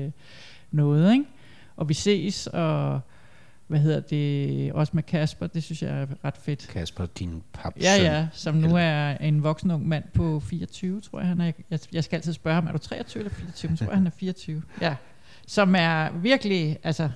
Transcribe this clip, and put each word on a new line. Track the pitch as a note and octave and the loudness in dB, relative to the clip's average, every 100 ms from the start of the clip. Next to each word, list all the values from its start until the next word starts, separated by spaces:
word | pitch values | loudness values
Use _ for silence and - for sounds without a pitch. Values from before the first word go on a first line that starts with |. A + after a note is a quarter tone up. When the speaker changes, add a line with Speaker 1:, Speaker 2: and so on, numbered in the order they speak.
Speaker 1:
øh, | C#3 - - - - - - | -6 -10 -18 -20 -20 -20 -4
noget, | D3+ D3 D3+ F#3 | 2 4 6 6
ikke? | C4 C#4+ - - - - - | 6 2 -10 -20 -20 -18 -6
Og | D3+ | -2
vi | |
ses, | D#3 G3+ G3+ G3+ - - | 0 2 2 0 -4 -4
og, | - D#3+ D3+ C#3+ C#3 - - - - - - - | -2 0 0 0 -2 -6 -18 -20 -20 -20 -20 -2
hvad | D3+ | 2
hedder | D#3 D3+ | 4 2
det, | - D3+ C#3+ C#3+ C#3 C3+ C#3 | 0 0 0 0 0 -2 -2
også | D3+ D3+ | 0 0
med | D#3+ | 0
Kasper, | - D#3+ D#3 - E3+ | 0 0 0 -2 -6
det | E3+ | -6
synes | - E3 | -6 -6
jeg | C#3+ C#3+ | -4 -4
er | C3+ - | -4 -6
ret | C#3+ - | -6 -6
fedt. | - C#3+ - | -6 -6 -6
Speaker 2:
Kasper, | F#2+ D#2+ - F2+ | -8 -8 -6 -6
din | - F2 E2 - | -6 -8 -8 -12
papsøn. | - - - | -10 -10 0
Speaker 1:
Ja, | F3+ G3 | 4 4
ja, | E3+ D3+ D#3+ | 4 2 -2
som | - E3 | -4 0
nu | D#3 D#3+ | 2 4
Speaker 2:
Eller | F3 | 4
Speaker 1:
er | E3 D3 D3 C3 | 4 2 0 -2
en | D3+ D3+ | 0 2
voksen | D3+ D#3 F#3+ | 2 0 0
ung | D#3+ D#3 | 0 0
mand | D#3 - | -2 0
på | - E3+ D3+ | 0 2 0
fireogtyve, | - E3 F3 - F#3 G3+ | -4 -6 -8 -6 -6 -6
tror | - - | -8 -4
jeg, | F3+ | -2
han | F3 | 0
er. | E3+ - - | -2 -4 -6
Jeg, | D#3+ - | -8 -4
jeg | E3 | -6
skal | - - | -4 -4
altid | E3 | -4
spørge | E3 D#3+ | -4 0
ham, | E3 E3 | 0 0
"Er | |
du | D#3 | -4
treogtyve | - - - A3 | -6 -10 -8 -8
eller | G#3 | -8
fireogtyve?" | - F3 - D#3+ | -8 -10 -8 -4
Nu | E3 | -2
tror | G#2+ | 0
jeg, | G3 | 2
han | F3+ | 2
er | |
fireogtyve. | - F#3 F3+ - D#3 - - | 0 -8 -8 -8 -10 -10 -4
Ja. | E3+ C#3 - - - - - | -4 -4 -12 -20 -20 -20 -4
Som | G#3+ F#3+ F#3 | 2 4 6
er | E3 D#3+ D#3 | 6 4 0
virkelig, | E3+ G#3+ C4 G#3 F#3 D#3 D#3 | 0 2 2 4 0 0 -2
altså, | E3 D3+ D3+ | -2 0 -2